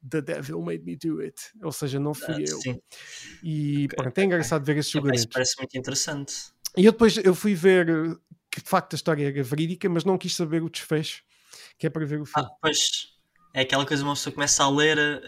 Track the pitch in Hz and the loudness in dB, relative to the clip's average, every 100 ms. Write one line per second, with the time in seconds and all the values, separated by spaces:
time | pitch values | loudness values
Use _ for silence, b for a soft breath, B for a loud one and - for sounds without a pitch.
0 | 131 160 147 147 139 170 170 165 170 - | -6 -6 -4 -6 -6 -6 -6 -6 -8 -6
1 | 165 156 - - - 220 170 - 143 139 | -4 -4 -6 -10 -18 -12 -10 -6 -4 -2
2 | 147 147 - 151 151 - 127 120 _ B | -4 -4 -6 -4 -4 -4 -6 -8 _ B
3 | B B B B 165 151 147 143 139 - | B B B B -6 -2 0 0 -2 -2
4 | 131 185 196 175 139 160 139 147 139 151 | -2 2 2 2 2 0 2 0 0 0
5 | 139 123 113 127 127 - 131 131 127 139 | 2 2 0 0 -2 -2 -8 -8 -6 -4
6 | - 143 139 - - _ - 185 208 220 | -4 -6 -8 -12 -14 _ -4 6 6 8
7 | 226 190 190 175 214 180 190 185 165 160 | 4 6 2 2 2 4 6 6 4 2
8 | 160 - _ - - - - 185 - 147 | 0 -6 _ -20 -14 -12 -2 -2 -2 -4
9 | - 147 139 139 123 147 165 180 190 170 | -2 0 0 -2 -2 0 -2 -2 0 0
10 | 185 185 180 - 160 165 165 - - 156 | 2 0 -2 -4 0 -2 -2 -8 -2 -2
11 | 156 - _ B B B B B 160 156 | -2 -10 _ B B B B B -4 -2
12 | 147 151 147 151 131 - 160 147 - - | -4 -4 -4 -4 -4 -2 0 2 0 -2
13 | - _ _ _ _ 131 131 139 139 143 | -8 _ _ _ _ -2 0 0 0 0
14 | 143 139 147 143 143 - 143 139 156 151 | 0 -2 -4 -2 0 4 4 4 4 4
15 | 147 147 | 2 -2